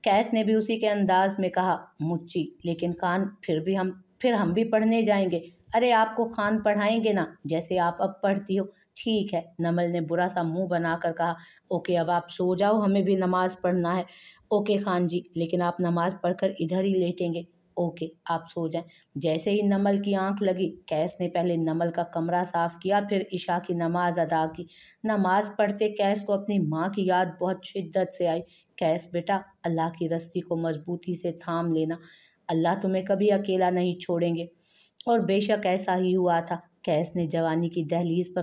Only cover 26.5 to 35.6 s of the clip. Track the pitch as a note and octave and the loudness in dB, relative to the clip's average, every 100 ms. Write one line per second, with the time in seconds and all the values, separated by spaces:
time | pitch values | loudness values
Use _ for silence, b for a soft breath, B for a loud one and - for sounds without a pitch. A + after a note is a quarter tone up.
26.5 | G#3 D#3 D#3 F3+ G3+ F#3 F3+ F3+ F3+ F#3 | 0 0 0 -2 -2 2 2 0 -2 -4
27.5 | F#3 - G3 E3+ F#3+ F#3 - F3 E3 - | -4 -6 -8 -4 -2 -2 0 0 0 -4
28.5 | b b - E3+ E3+ - F3 E3+ G3 G3 | b b -2 0 0 -2 -6 -2 -2 -2
29.5 | _ F3 E3 D#3+ E3 E3 E3 E3 F3+ E3+ | _ -4 0 -2 -2 -4 -4 -4 -8 -4
30.5 | E3 E3 D3+ D#3 F3 - E3+ F3 E3 - | -2 -2 -4 -6 -8 -6 -4 -4 -6 -4
31.5 | E3+ E3+ D#3+ D#3+ E3 B B B B - | -2 0 0 0 -4 B B B B -2
32.5 | E3 E3+ G3 G3 F#3+ F#3+ G3 G#3 G3 G3+ | 2 2 2 0 -2 0 2 4 2 2
33.5 | F#3 F#3 F3+ F3+ F3 - E3+ E3+ E3 E3+ | 2 2 2 0 -2 -4 0 0 -2 -6
34.5 | _ B B B B - A#3 F3 G3 G#3 | _ B B B B 0 2 4 0 2
35.5 | G#3 | 0